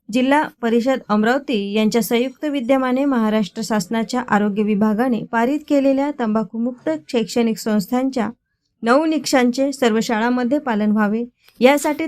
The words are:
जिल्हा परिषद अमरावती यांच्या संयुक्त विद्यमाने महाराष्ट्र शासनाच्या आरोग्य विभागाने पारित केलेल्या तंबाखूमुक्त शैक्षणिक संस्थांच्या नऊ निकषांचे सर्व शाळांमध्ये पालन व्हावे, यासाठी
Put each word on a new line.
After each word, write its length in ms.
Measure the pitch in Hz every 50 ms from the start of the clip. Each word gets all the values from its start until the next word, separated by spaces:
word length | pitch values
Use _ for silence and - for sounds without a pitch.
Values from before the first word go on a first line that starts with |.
| _ - 208
जिल्हा 300 | 254 254 269 277 294 - - - - -
परिषद 380 | 233 226 240 220 262 262 254 - -
अमरावती 480 | 208 214 214 226 247 285 277 - 269 208 202 202 202
यांच्या 300 | 214 214 214 214 233 220
संयुक्त 420 | - 247 233 247 262 254 - -
विद्यमाने 600 | 302 277 285 240 226 269 269 262 254 254 254 285
महाराष्ट्र 580 | 285 269 240 220 214 214 220 214 180 - - 220
शासनाच्या 580 | - 226 214 - - 233 226 226 220 - 247 - -
आरोग्य 340 | 208 202 208 214 196 208 214
विभागाने 580 | 202 214 196 220 214 214 202 247 262 240 214 - 175 -
पारित 280 | 226 233 247 285 302 302 -
केलेल्या 420 | 302 285 269 277 269 269 277 294 285 285
तंबाखूमुक्त 680 | 247 220 214 220 220 - - 226 233 247 254 247 - 311 320 311 - -
शैक्षणिक 500 | - 240 226 - - 247 233 226 220 214
संस्थांच्या 680 | - 226 214 214 180 - 247 247 262 269 262 254 214 214 233 _ _ _ _ _ _ _ _ - -
नऊ 220 | 233 247 285 320
निकषांचे 680 | 320 311 294 - - - 262 247 247 240 269 269 285 277
सर्व 260 | - 262 233 214 226
शाळांमध्ये 580 | 220 - 240 214 220 240 247 254 247 233 269 302
पालन 340 | 294 254 220 208 214 214 208
व्हावे, 320 | 220 214 202 214 226 240 247 _ _ _ _ _ -
यासाठी 460 | 220 254 285 294 - 311 302 302 320